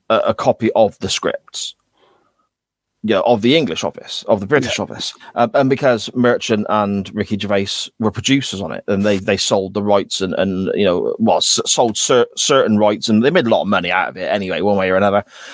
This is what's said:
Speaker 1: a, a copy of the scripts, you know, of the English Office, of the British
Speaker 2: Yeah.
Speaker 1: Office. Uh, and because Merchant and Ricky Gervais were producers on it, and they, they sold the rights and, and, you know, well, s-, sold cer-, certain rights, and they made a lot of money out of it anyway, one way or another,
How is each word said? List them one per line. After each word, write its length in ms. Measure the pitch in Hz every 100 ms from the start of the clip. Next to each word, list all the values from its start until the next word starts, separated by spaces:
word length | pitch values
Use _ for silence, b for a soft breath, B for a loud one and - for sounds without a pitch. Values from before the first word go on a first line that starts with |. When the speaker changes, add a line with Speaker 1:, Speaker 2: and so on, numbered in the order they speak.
| -
Speaker 1:
a, 80 | 110
a 140 | -
copy 380 | 110 135 117 110
of 240 | 104 107 -
the 100 | 95
scripts, 680 | - - - _ - - - _ _ _ _ _ _ _ _ _ _ _ _
you 100 | 107
know, 80 | 101
of 200 | - 120
the 120 | 117 156
English 280 | 123 80
Office, 400 | 85 - - - -
of 120 | 104
the 80 | 95
British 300 | 151 127 -
Speaker 2:
Yeah. 40 |
Speaker 1:
Office. 300 | 92 - - - B -
Uh, 120 | 117
and 160 | 139 135
because 400 | 135 143 117 - 127
Merchant 500 | 123 107 - 110 104
and 440 | 107 101 101 95 107
Ricky 220 | 101 101
Gervais 300 | 101 101 98 - - -
were 120 | 110
producers 500 | 101 104 139 127 98
on 100 | 90
it, 120 | 53 -
and 180 | 101 104
they, 120 | 101
they 200 | 95 98
sold 360 | - 107 95 101
the 80 |
rights 380 | 104 101 - -
and, 120 | 95 -
and, 360 | 95 92 95 -
you 100 | 98
know, 300 | 90 52 -
well, 180 | 113 90
s-, 220 | - - -
sold 320 | - 123 107
cer-, 280 | - 127 117 -
certain 420 | - 139 110 104
rights, 280 | 104 107 -
and 160 | 107
they 60 | 127
made 160 | 175 120
a 40 |
lot 120 | 104
of 60 | 87
money 240 | 98 87
out 180 | 90 71
of 80 | 65
it 140 | 85
anyway, 300 | 101 95 82
one 140 | 98 101
way 120 | 95
or 80 | 92
another, 260 | 101 98 B B B